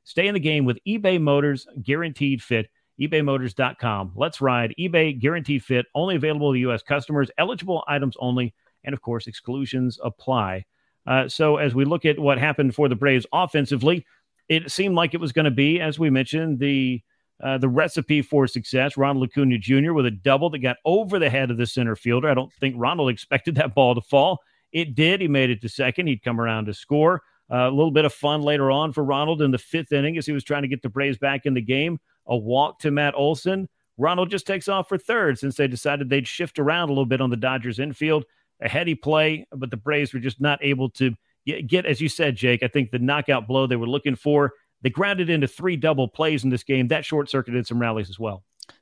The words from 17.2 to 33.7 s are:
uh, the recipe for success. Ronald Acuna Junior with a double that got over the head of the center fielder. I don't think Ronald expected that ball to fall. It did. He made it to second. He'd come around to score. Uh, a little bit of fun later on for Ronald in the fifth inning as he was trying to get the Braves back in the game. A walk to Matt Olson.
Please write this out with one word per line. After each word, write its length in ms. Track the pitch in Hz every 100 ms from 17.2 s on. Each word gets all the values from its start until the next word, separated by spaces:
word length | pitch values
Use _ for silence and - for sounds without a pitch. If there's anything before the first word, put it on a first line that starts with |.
| _ _
uh, 180 | 135 135
the 100 | 131
recipe 540 | 127 156 - - 151
for 260 | 127 147 131
success. 480 | 123 - 127 139 -
Ronald 320 | 139 135 127
Acuna 280 | - 135 120
Junior 380 | 95 135 156
with 120 | 160 123
a 40 |
double 400 | 101 139 135 165
that 80 | 151
got 200 | 127 123
over 360 | 160 196 202 190
the 100 | 147
head 220 | 135 131
of 60 | 117
the 80 | 120
center 280 | - 117
fielder. 340 | 107 120 120 151
I 60 |
don't 180 | 131 131
think 200 | - 135 120
Ronald 340 | 123 175 135
expected 440 | 113 - 139 -
that 200 | 143 151 143
ball 180 | 127
to 60 | 120
fall. 400 | - 139 156 180 _ _ _
It 240 | 160 165 120
did. 240 | 160 196
He 80 | 175
made 220 | 139 127
it 100 | 110
to 80 | 117
second. 400 | - 131 151 170
He'd 160 | 117
come 160 | 123 117
around 260 | 117 110 104
to 80 |
score. 480 | 98 - 147 160 180 _ _ -
Uh, 180 | 123 127
a 20 |
little 200 | 139 160
bit 160 | 147 151
of 80 |
fun 260 | - 147 151
later 300 | 147 147 135
on 220 | 139 156
for 120 | 147
Ronald 380 | 139 139 151 160
in 80 | 143
the 80 | 127
fifth 340 | - 165 147
inning 240 | 143 143 165
as 80 |
he 80 | 143
was 120 | 143
trying 180 | - 143
to 60 | 139
get 120 | 135
the 80 | 123
Braves 300 | 120 139 123
back 260 | 139 139
in 80 | 143
the 80 | 127
game. 400 | 110 135 160 165 _ _ -
A 100 | 120
walk 420 | 107 127 151 -
to 120 | 156
Matt 240 | 143 147
Olson. 540 | 143 143 156 180 190 185